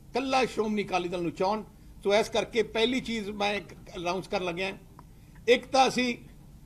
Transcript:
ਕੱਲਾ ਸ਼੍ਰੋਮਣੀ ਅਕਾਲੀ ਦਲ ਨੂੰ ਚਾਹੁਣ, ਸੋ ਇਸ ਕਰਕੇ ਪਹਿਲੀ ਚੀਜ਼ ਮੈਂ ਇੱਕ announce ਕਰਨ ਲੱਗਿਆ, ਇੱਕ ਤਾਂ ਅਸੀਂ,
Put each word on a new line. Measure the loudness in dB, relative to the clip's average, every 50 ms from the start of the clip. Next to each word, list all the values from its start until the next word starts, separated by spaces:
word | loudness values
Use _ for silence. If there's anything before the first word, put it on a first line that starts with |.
| -12 -6 -4
ਕੱਲਾ | -4 -2 2 2 2 2
ਸ਼੍ਰੋਮਣੀ | 2 0 -2 -2 0 0 -2 -2
ਅਕਾਲੀ | 0 0 -2 -2 -2
ਦਲ | -4 -4
ਨੂੰ | -4 -4
ਚਾਹੁਣ, | -2 0 0 0 0 -2 -6 -10 -16 -20 -20 -20 -12 -4 0
ਸੋ | 4 4
ਇਸ | 4 4 2
ਕਰਕੇ | 0 -2 -2 0 0 0
ਪਹਿਲੀ | 0 0 2 2 2 2 2 0
ਚੀਜ਼ | -2 -4 -6 -6 -6 -6
ਮੈਂ | -4 -2 -2 -2 -2
ਇੱਕ | -4 -6 -10 -16 -20 -18 -14 -10
announce | -6 -4 -4 -4 -4 -4 -4
ਕਰਨ | -4 -4 -2
ਲੱਗਿਆ, | -2 -4 -4 -4 -6 -6 -10 -14 -20 -20 -20 -20 -20 -20 -20 -20 -20 -20 0 4 4
ਇੱਕ | 4 4 4
ਤਾਂ | 2 4 4 6 6
ਅਸੀਂ, | 4 2 0 0 0 -4 -8 -18 -20 -20 -20 -20 -20 -20 -20